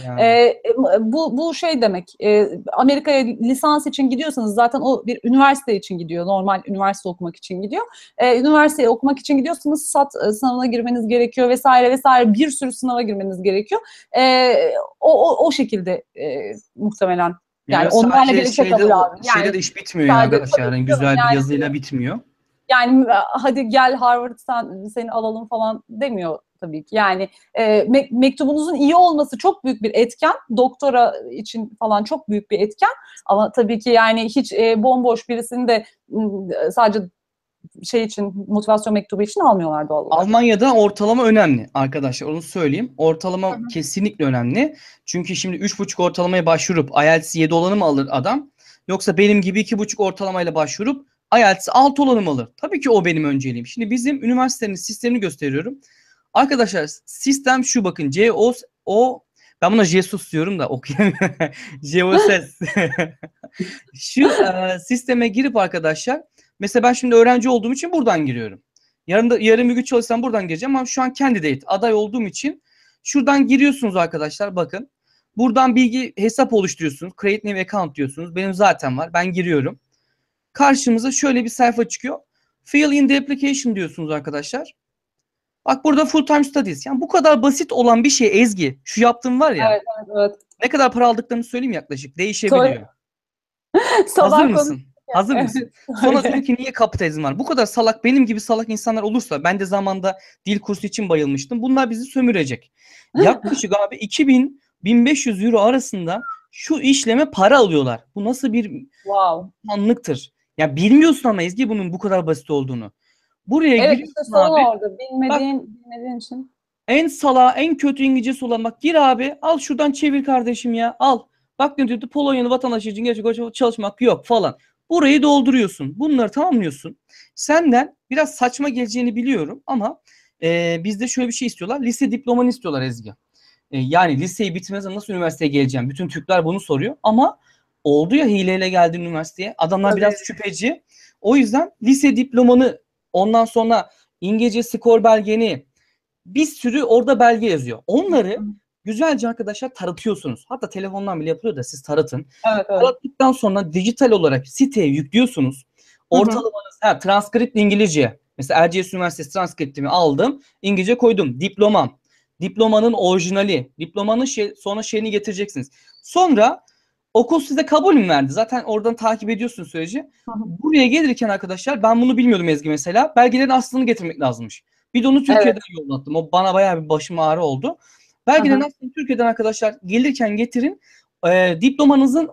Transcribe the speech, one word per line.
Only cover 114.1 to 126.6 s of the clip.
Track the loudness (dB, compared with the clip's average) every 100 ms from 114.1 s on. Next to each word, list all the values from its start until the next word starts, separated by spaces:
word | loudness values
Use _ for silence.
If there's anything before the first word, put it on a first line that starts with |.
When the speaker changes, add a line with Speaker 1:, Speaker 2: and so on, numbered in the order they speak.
| -10
Speaker 2:
işte | 0
sorun | 2 4
Speaker 1:
abi. | 4 2
Speaker 2:
orada. | 0 -6 -10
Bilmediğin, | -8 -4 -2 -2 -2 -6
Speaker 1:
Bak, | -8
Speaker 2:
bilmediğin | -18 _ -14 -12 -12
için. | -12 -16 -16 _ _ _ -2
Speaker 1:
en | 0 0
salağı, | 0 2 4 4
en | 4 -2 -2
kötü | -2 0
İngilizcesi | 0 0 -2 -4 -4
olan, | -4
bak | -4 -4
gir | 0 4 4
abi, | 2 -2 -4
al | -2 -2
şuradan | -2 -2 -2
çevir | 0 0 0
kardeşim | 0 0 -2 -4 -4
ya, | -2 -4 0
al. | 0 0 -4 _ _ -4
Bak | -2 0
ne | -2
diyordu, | -2 -6
Polonyalı | -2 0 0 0
vatandaşı | -2 -2 -4 -6
için | -4
gerçek | -4 -2 -2
olarak | -4 -6
çalışmak | -2 -2 0 -6 0
yok | 2 2 0
falan. | 0 0 -4 _ _ -4
Burayı | 2 4 4
dolduruyorsun, | 4 4 4 2 0 -4 -10 -6
bunları | -2 0 0
tamamlıyorsun. | -2 0 0